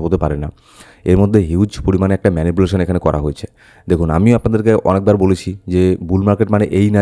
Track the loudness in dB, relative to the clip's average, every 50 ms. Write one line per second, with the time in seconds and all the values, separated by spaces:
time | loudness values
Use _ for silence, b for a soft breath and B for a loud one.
0 | -2 -2 -2 -2 -2 -2 -4 -4 -6 -10 -12 B B B B B B B B B
1 | B 0 2 2 2 2 2 0 0 2 0 0 0 -2 -2 -6 -2 -2 0 0
2 | 0 0 0 0 0 0 0 0 -2 -2 0 0 0 0 0 -2 -2 0 -2 -2
3 | 0 0 -2 -2 -4 -4 -6 -8 -14 -18 _ b b b b b b -2 0 0
4 | 0 0 0 2 4 4 2 2 0 0 -2 0 2 2 2 2 2 0 0 2
5 | 2 2 2 2 2 0 0 -2 -4 -10 -12 -10 -8 -2 0 0 2 2 0 -2
6 | -4 -2 -2 0 2 0 0 0 0 0 0 -2 0 0 0 0 0 2 2 2